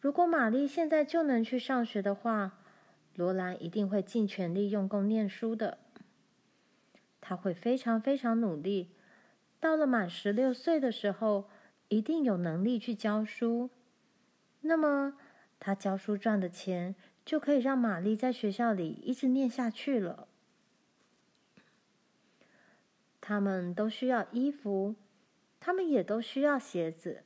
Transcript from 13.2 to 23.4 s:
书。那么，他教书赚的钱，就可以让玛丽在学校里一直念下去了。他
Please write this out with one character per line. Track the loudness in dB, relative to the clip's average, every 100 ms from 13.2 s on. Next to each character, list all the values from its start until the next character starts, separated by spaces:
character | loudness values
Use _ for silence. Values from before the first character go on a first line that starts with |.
书。 | -2 -2 -2 0 -4 _ _ _ _ _ _ _ _ _
那 | 0 2
么， | 4 2 -2 -6 -20 -20 _ _
他 | -4
教 | -2 -2 -2
书 | -2 -2
赚 | 0 0
的 | 0
钱， | -6 -6 -4 -4 -8 -16 _
就 | -4 -2
可 | 2
以 | 2
让 | 4 2
玛 | 0 0
丽 | 0
在 | 0 0
学 | 0 -2
校 | 0 0
里 | 0 -2 -6
一 | -6
直 | -2 2
念 | 2 2
下 | 0 -4
去 | -4 -2 0
了。 | -2 -6 -16 _ _ _ _ _ _ _ _ _ _ _ _ -20 _ _ _ _ _ _ _ _ _ _ _ _ _ _ _ _
他 | -4 0